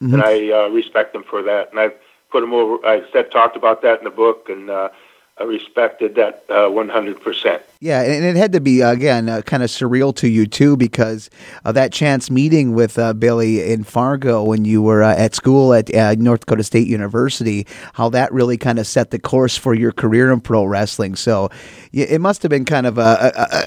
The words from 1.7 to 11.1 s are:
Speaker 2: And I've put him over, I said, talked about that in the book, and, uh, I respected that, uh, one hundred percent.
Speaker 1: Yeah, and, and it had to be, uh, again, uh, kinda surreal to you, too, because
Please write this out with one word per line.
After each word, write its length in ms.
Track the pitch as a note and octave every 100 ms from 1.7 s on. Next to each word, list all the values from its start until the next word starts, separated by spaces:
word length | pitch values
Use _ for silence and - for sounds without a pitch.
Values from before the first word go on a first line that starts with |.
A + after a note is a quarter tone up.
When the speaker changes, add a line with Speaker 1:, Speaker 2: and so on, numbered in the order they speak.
Speaker 2:
And 80 | G#2+
I've 160 | A2 - _ _ _
put 120 | C3
him 100 | A#2
over, 320 | A#2+ A2+ A#2+
I 180 | A2+ G#2+ -
said, 180 | C3 A#2+
talked 260 | A#2+ A#2 A2+
about 260 | A#2 A2
that 160 | A#2+ A2+
in 40 |
the 60 | G#2+
book, 380 | G2 A2+ A2 -
and, 200 | F#2+ G2
uh, 200 | G2 F#2+ - _ _ _ -
I 40 |
respected 720 | A#2 G#2+ - - A2+ - A2 A2+
that, 260 | G#2 - -
uh, 200 | G#2 G2+
one 200 | G#2 G#2+
hundred 320 | A2+ G2+ G2
percent. 420 | A2+ - G#2+ E2+ - _
Speaker 1:
Yeah, 240 | D#3 C3+
and, 100 | B2+
and 120 | D3
it 100 | F3
had 160 | F3 G#3+
to 60 | F3+
be, 220 | C#3 B2+
uh, 80 | A#2+
again, 380 | B2 C#3+ A#2+ A2+
uh, 120 | A2+ -
kinda 200 | C#3 A#2+
surreal 460 | - B2+ B2+ C#3 C3+
to 100 | B2+
you, 200 | A2+ G#2+
too, 280 | - D3 C#3
because 540 | A#2+ - A2